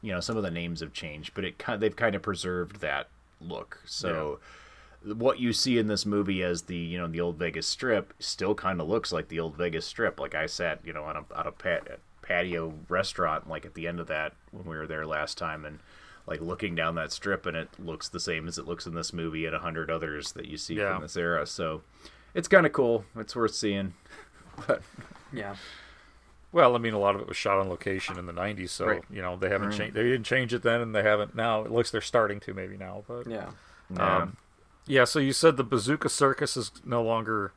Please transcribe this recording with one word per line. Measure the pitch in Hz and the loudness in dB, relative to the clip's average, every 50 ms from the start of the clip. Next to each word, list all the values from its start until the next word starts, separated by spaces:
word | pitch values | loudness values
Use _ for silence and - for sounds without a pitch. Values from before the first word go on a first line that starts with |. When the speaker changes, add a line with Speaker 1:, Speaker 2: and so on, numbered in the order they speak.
Speaker 1:
You | - 107 | -4 -4
know, | 95 90 | -4 -4
some | 87 - 117 | -2 -2 -2
of | 110 104 | -2 -2
the | 92 | -2
names | 85 85 85 87 85 80 | -2 -4 -4 -4 -4 -6
have | 82 76 | -8 -10
changed, | - - - 80 73 78 76 - - | -10 -10 -10 -10 -10 -10 -12 -10 -6
but | - 98 | -4 -4
it | 87 - | -4 -6
ki-, | - - - 117 | -6 -4 -4 -2
they've | 101 110 107 - | 2 2 0 2
kind | - 117 113 101 | 2 0 2 2
of | 98 | 0
preserved | - - 98 85 - 92 90 90 87 80 - - | -2 -2 -4 -2 -2 -2 -2 -2 -2 -4 -6 -6
that | - 76 71 69 - - - - _ _ _ _ | -4 -2 -2 -2 -4 -6 -14 -20 _ _ _ _
look. | 80 85 78 58 - - - - - | -12 -10 -10 -10 -10 -12 -16 -20 -14
So | - - - - 90 85 80 78 76 71 - - - - - - - - - - - - - - | -12 -10 -6 -4 -2 -2 -2 -4 -4 -6 -8 -12 -20 -20 -20 -20 -20 -20 -20 -20 -20 -20 -16 -10
Speaker 2:
Yeah. | 104 107 | -8 -6
Speaker 1:
what | 113 117 131 131 - | 2 2 2 4 4
you | 123 120 110 | 2 2 2
see | - - 131 123 | 2 2 4 4
in | 117 110 | 4 4
this | 107 107 98 - | 4 2 2 2
movie | 104 104 101 101 95 95 92 92 | 2 2 2 2 2 2 2 2
as | 90 87 85 - | 0 0 -2 -2
the, | - 90 | -6 -6
you | 87 85 82 87 | -4 -4 -4 -4
know, | 87 87 | -4 -4
the | 82 82 85 | -4 -2 0
old | 85 87 85 | 0 0 0
Vegas | 78 87 85 80 80 80 | 0 -2 -2 -2 -2 -4
Strip | - - - - 127 113 101 90 - - _ | -4 -4 -2 2 4 4 2 2 -2 -12 _
still | - - - - 95 95 104 | -6 -6 -4 -2 0 0 0
kinda | - - 92 92 87 78 | 2 0 -2 0 0 0
looks | 78 101 117 - - 90 | 2 0 0 0 0 -2
like | 80 76 - | -2 -4 -2
the | 85 80 | -4 -4
old | 82 80 73 | -4 -4 -2
Vegas | 78 87 87 80 80 - | -2 -2 0 0 -2 -6
Strip. | - - - 117 95 - - | -6 -2 0 0 0 0 -2
Like, | 71 71 - | -8 -4 -2
I | 78 80 | -2 -2
sat, | 80 - - 90 82 76 - - | -2 -2 -2 -2 -2 -2 -4 -8
you | 82 | -10
know, | 78 76 76 | -8 -8 -8
on | 78 78 | -6 -8
a, | 78 76 - - | -8 -8 -8 -6
on | 80 78 | -6 -6
a | 76 - | -6 -6
pat-, | - - 92 85 80 - - - - - - - - | -4 -2 0 0 0 -2 -6 -14 -16 -18 -20 -20 -20
patio | - - 90 87 87 90 87 82 82 82 78 78 85 - | -4 0 0 0 2 0 0 -2 -2 -4 -6 -10 -6 0
restaurant, | 87 90 95 - - - 90 80 78 78 - - | 0 0 0 0 0 0 0 0 0 -2 -4 -6
like, | 80 78 - | -8 -8 -8
at | 90 - | -10 -12
the | - 80 | -6 -6
end | 85 85 87 | -4 -4 -4
of | 82 | -4
that | - 80 76 78 76 - - _ - | -4 -2 -2 -2 -4 -6 -12 _ -18
when | - - 92 | -16 -14 -10
we | 92 80 | -10 -8
were | 78 78 | -8 -6
there | 76 78 78 78 | -6 -6 -6 -4
last | 78 78 76 76 73 - | -2 -2 -2 -2 -4 -6
time, | - 90 82 78 78 76 | -6 -6 -6 -6 -6 -8
and, | 76 76 76 - - - - - - - - - | -12 -14 -14 -18 -20 -20 -20 -20 -20 -20 -16 -8
like, | - 80 76 | -8 -6 -6
looking | 80 85 90 - 110 98 85 | -4 -6 -4 -4 -4 -4 0
down | 82 80 82 82 | 0 0 0 0
that | 82 78 76 - | -2 -4 -4 -6
strip, | - - 101 98 90 - | -6 -2 -2 -2 -2 -2
and | 87 80 | -4 -4
it | 82 80 - - - | -4 -6 -8 -12 -12
looks | 95 85 78 76 - - | -8 -8 -8 -8 -8 -8
the | - 85 | -6 -6
same | - - 85 80 78 | -4 -2 -2 -2 -2
as | 85 82 | -4 -8
it | 82 65 | -8 -6
looks | 76 87 85 - | -6 -6 -6 -6
in | 90 82 | -8 -6
this | 85 80 - - | -6 -6 -6 -6
movie | 85 82 82 78 80 80 | -4 -4 -4 -2 -2 -4
and | 80 76 | -2 -2
a | 78 | -2
hundred | 85 87 80 82 78 76 | -4 -4 -4 -4 -2 -2
others | 82 82 82 78 76 73 69 - - | -2 -2 -2 -4 -6 -6 -8 -8 -10
that | - - | -10 -12
you | - 76 | -10 -10
see | 76 - - 85 | -10 -8 -6 -4
Speaker 2:
Yeah. | 104 101 98 95 | -2 0 0 -2
Speaker 1:
from | 92 | -2
this | 76 82 - | -6 -6 -4
era. | 90 85 85 85 80 - | -2 0 0 2 0 0
So | - - - 90 80 78 76 - _ - - - - - - - - - | -2 -4 -4 -4 -4 -4 -6 -8 _ -20 -20 -20 -20 -20 -20 -20 -6 -6
it's | 180 170 - | -6 2 8
kinda | 196 190 165 151 | 8 8 8 8
cool. | - - 131 117 117 110 101 - - | 4 4 4 4 4 2 0 -4 -10
It's | 113 110 - - | -12 -10 -6 0
worth | 123 113 107 - | 2 2 2 2
seeing. | - - 107 101 98 98 95 87 - - - - - - - _ - - - - | 2 0 2 2 2 0 -2 -6 -10 -20 -20 -20 -20 -20 -20 _ -20 -20 -18 -14
<laughs> | - - | -10 0
But | - 131 - - - - - - - - - - - | 0 0 0 0 -12 -18 -18 -18 -18 -20 -20 -18 -12
Speaker 3:
Yeah. | - 123 104 101 101 98 - - - - - - - - - - - - _ - - - - - | -10 -8 -8 -8 -10 -12 -14 -16 -18 -18 -20 -20 -20 -20 -20 -20 -20 -20 _ -20 -20 -20 -20 0
Speaker 2:
Well, | - 170 156 123 123 | 6 8 8 8 8
I | |
mean, | 117 117 113 107 | 6 2 2 2
a | 104 | 4
lot | 101 101 98 | 4 4 4
of | 98 | 4
it | - | -2
was | - 90 | -6 -6
shot | - - 101 98 | -2 2 4 4
on | 98 98 | 4 4
location | 95 90 85 - 101 95 95 - - 92 90 | 2 -2 -4 -2 -2 -2 -2 -2 -6 -6 -6
in | 90 | -8
the | 90 | -8
nineties, | 85 87 92 104 104 98 92 85 | -4 -2 -2 -2 -2 -4 -6 -6
so, | - - 85 | -4 -2 0
Speaker 1:
Right. | 107 107 87 - - | 2 0 0 -2 -8
Speaker 2:
you | 95 101 92 | -10 -6 -6
know, | 90 90 | -6 -2
they | 92 95 95 | 0 0 2
haven't | 101 95 101 101 | 2 2 2 0
Speaker 1:
Right. | 104 101 | -2 -2
Speaker 2:
changed. | 104 110 - | -4 -2 0
They | 107 113 | 2 4
didn't | 123 127 127 107 | 4 4 2 2
change | - - 131 127 117 120 | 2 2 2 2 2 -2
it | 120 | 2
then, | - 120 117 120 | 2 4 4 4
and | 120 113 110 | 2 2 2
they | 104 | 4
haven't | 98 107 104 104 104 104 - | 6 6 6 6 2 -2 -2
now. | 113 113 117 113 107 110 | 0 2 2 2 2 0
It | 110 | 2
looks | 113 117 117 - | 2 2 2 2
they're | - 110 | 0 -2
starting | - - - 120 110 101 104 101 | -2 4 4 4 4 4 0 -4
to | - - 98 | -6 -8 -8
maybe | 95 92 95 98 | -8 -8 -10 -10
now, | 98 95 92 95 101 104 | -10 -10 -10 -10 -12 -10
but | - 120 123 123 | -10 -10 -10 -8
Speaker 3:
Yeah. | 120 113 107 95 95 98 - - - - - - - | -8 -6 -8 -8 -10 -12 -16 -20 -20 -20 -20 -14 -10
Speaker 1:
Yeah. | 92 87 - 95 92 | -2 2 4 4 4
Speaker 2:
um, | 92 85 87 - - _ - _ _ - _ - _ - | 4 2 0 -4 -12 _ -20 _ _ -20 _ -20 _ -6
yeah, | - 131 135 123 | 4 6 6 6
so | - - | 8 6
you | 156 139 135 131 | 2 2 4 2
said | - - 160 147 | 8 8 8 8
the | 127 135 | 8 2
Bazooka | 110 131 120 101 120 147 147 - - | 2 2 2 4 2 0 2 2 0
Circus | - - 143 135 131 - 147 131 - | 4 6 4 4 6 4 0 -2 -2
is | 131 110 - - - - | -4 -4 -6 -8 -12 -6
no | 135 120 120 | -2 0 2
longer | 117 110 113 113 110 107 110 107 101 95 - | 2 4 2 2 2 0 0 0 0 -2 -6